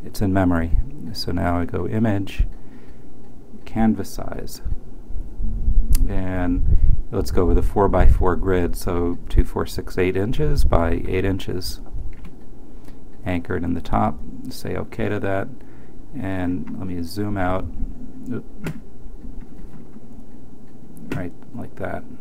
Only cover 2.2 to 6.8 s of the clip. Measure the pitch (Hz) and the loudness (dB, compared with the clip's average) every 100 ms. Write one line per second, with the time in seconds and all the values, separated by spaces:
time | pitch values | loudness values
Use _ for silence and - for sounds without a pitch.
2.2 | 98 - - - - - - - - - | -4 0 0 0 -6 -6 -8 -6 -6 -4
3.2 | - - - - - 113 110 98 92 - | -6 -8 -10 -10 -6 0 0 0 -4 -4
4.2 | - - - - - - - - - - | -4 -4 -6 -4 -2 -2 -4 -10 -4 -4
5.2 | - - - - - - - - - 98 | -2 0 0 2 6 6 8 6 6 4
6.2 | 92 92 90 90 - - | 0 0 0 4 6 8